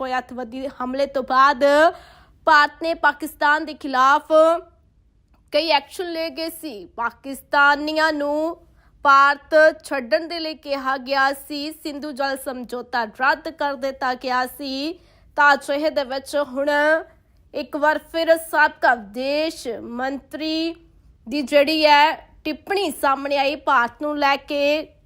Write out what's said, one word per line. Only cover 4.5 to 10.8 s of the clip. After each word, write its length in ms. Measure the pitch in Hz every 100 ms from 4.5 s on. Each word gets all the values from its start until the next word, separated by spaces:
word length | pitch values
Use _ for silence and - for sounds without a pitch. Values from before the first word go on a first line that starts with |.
| 339 359 _ _ _ _ _ _ _ _
ਕਈ 180 | 294 320
ਐਕਸ਼ਨ 420 | 294 285 - 349
ਲਏ 180 | 330 330
ਗਏ 200 | 285 330
ਸੀ। 360 | 320 311 208 175
ਪਾਕਿਸਤਾਨੀਆਂ 1300 | - 233 - 269 262 - 285 285 285 302 311 320
ਨੂੰ 440 | 302 285 294 320 339 _ _ _ _
ਭਾਰਤ 800 | 285 277 277 285 - 311 311 311
ਛੱਡਣ 440 | - 277 233 320 330
ਦੇ 120 | 339
ਲਈ 140 | 311
ਕਿਹਾ 440 | 311 294 277